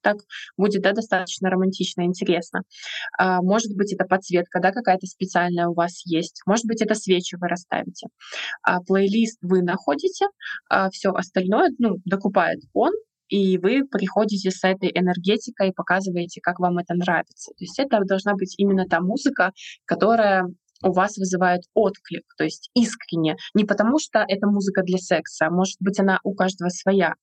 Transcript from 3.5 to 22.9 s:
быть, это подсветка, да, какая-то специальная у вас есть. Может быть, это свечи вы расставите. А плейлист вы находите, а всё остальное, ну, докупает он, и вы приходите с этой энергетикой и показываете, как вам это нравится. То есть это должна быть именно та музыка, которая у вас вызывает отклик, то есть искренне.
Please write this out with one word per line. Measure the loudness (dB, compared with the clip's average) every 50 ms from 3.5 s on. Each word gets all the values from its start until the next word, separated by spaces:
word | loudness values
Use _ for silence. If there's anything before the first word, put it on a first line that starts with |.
| 2 2 0 -2 -2
быть, | -2 -2 -2 -2
это | -4 0
подсветка, | 0 0 -2 0 0 0 0 0 _ -2 0
да, | 0 2
какая-то | 0 0 0 0 0 0 0
специальная | -12 -8 _ -8 -2 0 0 0 0 0 0 0 0
у | 0
вас | 0 -2 -2 -4 -10 -6
есть. | -2 -2 -2 -2 -4 _ -6 0
Может | 0 0 0 0
быть, | -2 -2 -2
это | 0 0 0
свечи | -2 2 0 0 0 0 -6 -8 -6
вы | -4 -4
расставите. | -4 -6 -4 _ -4 -4 -4 -8 -12 -16 -18 -20 _ _ -20 -14 -12 -10 -10 -10 -12 -2
А | 0 0 0 0
плейлист | 0 2 2 2 4 2 2 2 2 0 -2 _
вы | -2 2 2 2
находите, | 2 2 -2 -2 -2 -2 -2 0 0 -4 0 0 -2 -2 _ _ -14 -14 -14 -14 _ _
а | 0 2 2 0
всё | -2 -2 -2 0 0
остальное, | 0 -4 -2 _ -2 0 2 2 4 2 2 2 2
ну, | 0 0 0 -2 -2
докупает | -4 -4 -2 -2 0 2 2 2 2 -2 -4 -8 _ _
он, | 0 2 2 0 -2 -8 _ _ _ _ _
и | 0 2 2 2 2 2
вы | 2 2 2 2 0
приходите | 0 -2 -2 -2 0 0 0 0 0 0 -2 -2 -4
с | -4 0 0
этой | 0 0 0 -2 -2 0
энергетикой | 0 0 0 0 0 0 0 0 0 -2 -10 -4 -2 -2 -2
и |
показываете, | -2 -4 -2 0 0 0 0 -2 -4 -4 -6 -6 -10 -6
как | -6 -6 -2 0
вам | 0 0 0 -2
это | -2 -2 -2
нравится. | -2 0 0 0 0 -2 _ _ -20 -20 -20
То | -14 _ -14
есть | -10 -4 -4
это | -2 0 0 0 2
должна | 0 -2 -2 0 -2 -2
быть | -2 -2 -6 0 0
именно | 2 2 4 2 2 0
та | 0 0
музыка, | 0 0 -2 0 -2 -2 0 2 0 0 0 -8 -18 -20 -20 _ _
которая | -4 0 2 4 4 4 4 4 4 4 2 0 -2 -6 _ _ _ _ _ 0
у | 2
вас | 2 2 2 0 0 -4
вызывает | -2 -2 0 2 2 2 2 0 -2 _ _
отклик, | 2 2 2 0 -4 _ -12 -12 -12 _ _ _ -4
то | -4
есть | -4 -4 -8 -20 -2 _
искренне. | 2 2 2